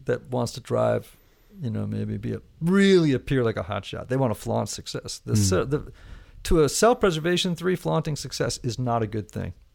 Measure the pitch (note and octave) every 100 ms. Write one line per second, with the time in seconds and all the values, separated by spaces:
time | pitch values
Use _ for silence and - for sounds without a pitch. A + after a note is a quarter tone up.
0 | - A#2+ C#3 B2 A#2 - - A#2 A#2 A2+
1 | - - _ _ _ G3+ B2+ G#2 G#2 G#2+
2 | G#2+ G#2+ A#2 G#2 - - E3 G3 G3 F#3
3 | D#3 B2+ - C3+ A2+ G#2 G2 G2+ - -
4 | - C3 B2+ G#2 A#2 A2+ A2+ - - B2+
5 | - - - A2 G2 D#3 - D3 - -
6 | - - - - - E3+ C#3 - A3 B3
7 | G3+ D#3 E3 F3 F#3 E3 F3 F3 D#3+ D#3+
8 | D#3+ C#3+ C3 - A#2+ - B2+ G#2+ B2 A#2
9 | G#2+ G#2+ F#2+ G2+ F2+ - _